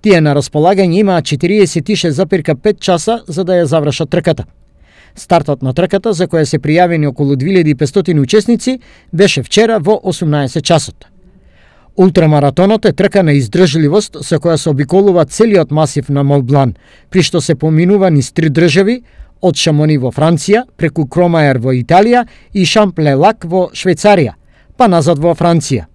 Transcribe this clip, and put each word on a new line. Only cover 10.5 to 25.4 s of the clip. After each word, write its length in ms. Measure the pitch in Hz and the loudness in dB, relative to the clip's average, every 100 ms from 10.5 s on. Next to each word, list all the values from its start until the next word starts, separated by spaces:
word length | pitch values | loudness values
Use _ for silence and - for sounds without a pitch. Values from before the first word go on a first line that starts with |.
| 165 | -6
часот. 440 | 151 165 - - - _ - - _ _ _ _ _ - | 0 0 -2 -16 -20 _ -20 -20 _ _ _ _ _ 0
Ултрамаратонот 920 | 185 170 160 151 143 139 190 220 214 | 2 4 2 2 0 0 0 2 0
е 60 | |
трка 300 | - 196 202 | 0 0 2
на 120 | 170 143 | 2 0
издржливост 800 | 117 170 180 151 147 190 208 - 135 | 0 0 0 2 0 0 -2 -12 -4
со 140 | 160 | -2
која 140 | 170 160 | 0 -2
се 140 | - | -2
обиколува 540 | 139 143 185 202 175 160 | -2 0 2 2 2 -2
целиот 460 | - 226 196 143 | 0 2 2 0
масив 380 | 180 151 - 135 | 0 -2 -2 -4
на 140 | 143 | -2
Монт 220 | 139 143 123 | 0 0 2
Блан, 280 | 139 131 95 _ _ _ | 2 0 -4 _ _ _
при 120 | 190 | -2
што 200 | - - | 0 -2
се 120 | - 151 | -2 -2
поминува 540 | 156 156 175 202 190 | 0 2 2 2 2
низ 220 | 151 - | 0 0
три 160 | - 160 | -2 -2
држави, 540 | 143 175 180 196 247 - _ - _ | 2 2 2 0 -2 -8 _ -20 _
од 140 | 185 151 | -2 -2
Шамони 440 | - 147 151 151 | -2 0 2 0
во 80 | 123 | -2
Франција, 540 | 123 156 165 - 208 254 _ | 0 0 0 0 -2 -2 _
преку 280 | 170 170 139 | -6 -4 -4
Кромаер 540 | 175 175 165 147 131 | 0 0 2 0 0
во 140 | 123 127 | -2 -2
Италија 480 | 120 175 220 240 240 - _ | 2 2 4 2 -2 -12 _
и 120 | 202 185 | -2 0
Шамплелак 800 | 220 208 165 151 135 180 220 165 | 2 0 0 0 2 2 0 -4
во 240 | 185 180 - | -2 -2 -4
Швајцарија, 560 | 190 175 208 196 127 - _ _ _ - | -2 0 2 2 0 -6 _ _ _ 0
па 100 | 240 | 2
назад 340 | 175 160 156 | 2 2 0
во 140 | 170 | 0
Франција. 480 | 160 | 0